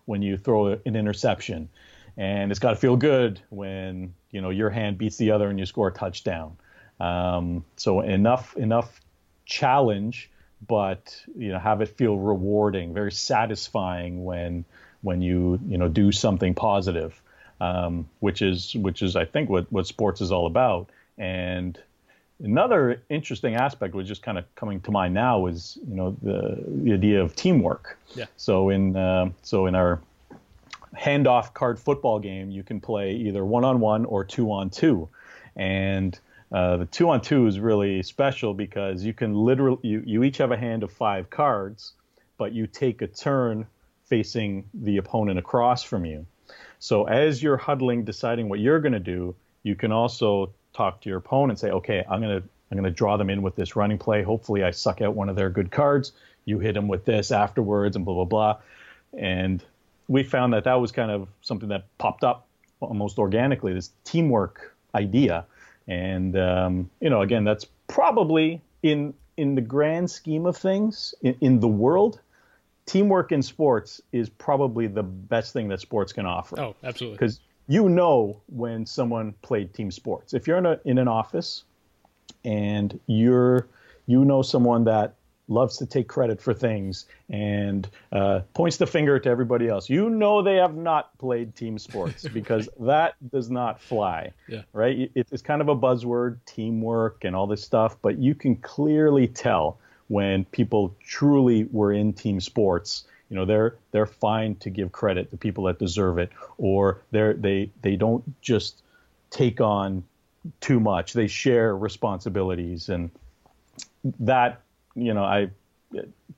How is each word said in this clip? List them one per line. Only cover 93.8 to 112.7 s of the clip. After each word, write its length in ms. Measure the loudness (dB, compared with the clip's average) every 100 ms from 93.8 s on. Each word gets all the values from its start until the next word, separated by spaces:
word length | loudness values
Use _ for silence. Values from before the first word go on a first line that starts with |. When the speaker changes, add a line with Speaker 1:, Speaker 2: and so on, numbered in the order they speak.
Speaker 1:
fly, 500 | -4 -2 -2 -2 -8 -14 -14
Speaker 2:
Yeah. 160 | -14 -10
Speaker 1:
right? 360 | 0 0 0 -2 -2
It, 120 | -4
it's 100 | -6
kind 200 | -4 0
of 80 | 2
a 60 | 2
buzzword, 640 | 2 0 0 -2 -2 -6 -14
teamwork 800 | -8 -4 -4 -2 0 -2 -2
and 120 | -6 -2
all 120 | -2
this 160 | -4
stuff, 340 | 0 2 2 2
but 160 | -2 2
you 180 | 0 2
can 220 | 0 0
clearly 720 | -2 -2 2 4 6 6 4
tell 500 | 0 0 2 0 -4 _ _ -4
when 340 | 0 2 0 -2
people 500 | -2 0 2 0 -4
truly 640 | -14 0 4 6 6 4 2
were 200 | 0 2
in 200 | 2 0
team 260 | 0 -2 -4
sports. 640 | -4 0 2 2 -2 -12 -14 _ -12
You 60 | -4
know, 80 | 2
they're, 300 | 2 2 -2 _
they're 140 | 0 0
fine 500 | 0 0 0 -2 -6
to 140 | -8
give 220 | -6 -6
credit 400 | -2 0 0 -4
to 60 | -6
people 280 | -6 -2 -2
that 140 | -2
deserve 380 | -2 0 0 0
it, 120 | -4 -8 -20 -4
or 440 | 0 2 2 0 -2
they're, 220 | 2 2
they, 360 | 2 0 0 -2 -4
they 140 | -2 0
don't 260 | 2 0 -4 -12
just 420 | -2 -2 -2 -14 _ _ _ _ _
take 300 | 0 0 2
on 420 | 0 2 -2 -4 -8 _ _ _ -18 -10
too 180 | 0 2
much. 320 | 4 0 0
They 140 | 0 0
share 480 | 0 2 4 4 0
responsibilities, 1120 | -4 -4 -4 -4 -4 -2 -2 -2 -4